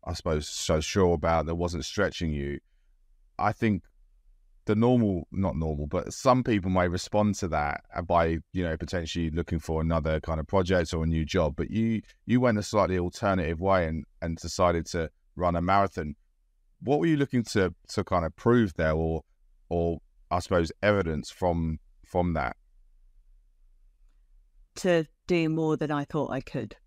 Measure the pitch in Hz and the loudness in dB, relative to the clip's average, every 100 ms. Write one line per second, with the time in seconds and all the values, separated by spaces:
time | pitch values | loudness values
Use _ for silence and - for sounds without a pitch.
0 | - 82 87 78 78 - - 80 78 101 | -8 -6 -2 -2 -2 -8 0 0 0 2
1 | 90 85 80 82 76 85 87 85 76 - | 4 4 2 0 0 -2 -2 -4 -6 -2
2 | 95 - 85 73 71 71 _ _ _ _ | -2 0 -4 -2 -4 -8 _ _ _ _
3 | _ _ _ - 104 - 113 98 _ _ | _ _ _ -4 -4 0 0 0 _ _
4 | _ _ _ _ _ _ - 107 120 127 | _ _ _ _ _ _ -2 2 4 4
5 | 107 90 - - 98 73 80 73 73 90 | 2 0 -4 -4 -2 -2 -4 -4 -4 -4
6 | - - 131 127 123 107 92 92 90 87 | -4 -2 2 2 2 0 2 2 2 0
7 | - 107 104 98 90 78 73 76 _ - | -2 0 2 0 -2 -2 -2 -4 _ -10
8 | 85 85 82 82 - 90 85 80 82 90 | 0 2 4 0 -4 -4 -4 -4 -4 -6
9 | 80 87 82 78 82 85 - 80 82 82 | -4 -2 -2 -2 -2 -4 -2 -2 0 0
10 | 78 78 - 80 76 98 87 92 82 85 | 0 -2 -2 -6 0 0 2 2 2 -2
11 | 82 82 76 92 80 71 80 107 113 110 | 0 0 0 0 0 0 -4 -2 0 -2
12 | - - - 120 123 107 92 107 90 92 | -6 -20 0 2 4 0 0 2 2 2
13 | 87 - 104 95 78 82 95 95 82 80 | -2 -2 0 0 0 -2 2 2 2 -4
14 | - _ 85 82 85 - 90 85 80 87 | -8 _ -8 -6 -8 0 2 2 -2 -6
15 | 78 _ _ - 87 85 87 98 98 - | -6 _ _ -2 0 2 4 4 2 -2
16 | 76 71 _ _ _ _ _ _ 110 147 | -8 -8 _ _ _ _ _ _ -2 0
17 | 170 151 139 127 113 107 92 82 _ - | 2 2 2 0 0 2 0 -2 _ -6
18 | 95 90 82 - 117 120 107 - 80 78 | 0 0 -2 0 4 4 4 2 0 2
19 | 80 80 - _ _ _ _ 85 85 82 | 0 -4 -8 _ _ _ _ -2 0 -2
20 | _ _ _ 87 - 92 85 - 101 104 | _ _ _ -4 0 2 2 0 2 2
21 | 85 76 - - 92 85 80 78 _ _ | 0 -4 -6 -4 -2 0 -2 -4 _ _
22 | - 92 87 78 62 - _ _ _ _ | -6 -2 0 0 -4 -8 _ _ _ _
23 | - _ _ - _ _ _ _ - _ | -20 _ _ -20 _ _ _ _ -20 _
24 | _ _ _ - _ _ - - 185 170 | _ _ _ -20 _ _ -20 -6 0 2
25 | 160 _ - 180 160 160 156 151 151 147 | 0 _ -2 0 2 0 0 0 -2 -4
26 | 143 160 135 135 - 143 110 - | -4 -4 -4 -6 -6 -8 -8 -14